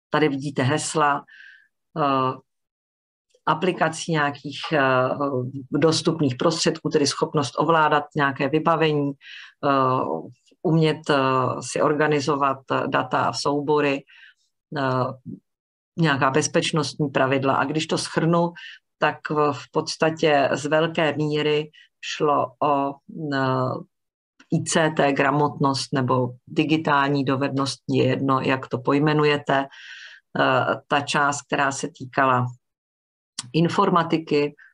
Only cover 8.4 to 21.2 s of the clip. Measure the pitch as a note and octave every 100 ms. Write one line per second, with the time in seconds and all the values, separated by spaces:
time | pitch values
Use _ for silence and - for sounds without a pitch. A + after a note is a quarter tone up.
8.4 | C#3+ D#3 E3 D#3+ D#3 D3 C#3+ C#3 - -
9.4 | - - C#3+ C#3 C3 C3 - D#3+ B2+ B2+
10.4 | _ _ F3+ D#3+ D#3 D3+ D#3+ C#3+ C3 C3
11.4 | B2+ C#3 B2+ - D3 D3 D3+ D3 C#3 C#3
12.4 | C#3 C3 - C3+ C3 C3+ C3 C3+ B2+ B2
13.4 | D3+ D3 C#3+ D3 C#3+ C#3 - - - _
14.4 | _ _ - D#3 C3+ B2+ B2+ B2+ B2 -
15.4 | _ _ _ _ _ - E3 C3+ C3+ D3
16.4 | D3+ E3+ D#3+ E3 C#3+ - D3 C#3 C3 C3+
17.4 | C3+ C3+ C#3 D#3 D#3 F3 - E3 D#3+ E3+
18.4 | E3+ F3 - - _ - D3+ D3 - D3+
19.4 | D3 C3+ - D#3 D#3+ - D#3+ D#3+ D#3+ D3
20.4 | C3+ C3+ C#3+ D#3 D#3+ E3 D#3 D3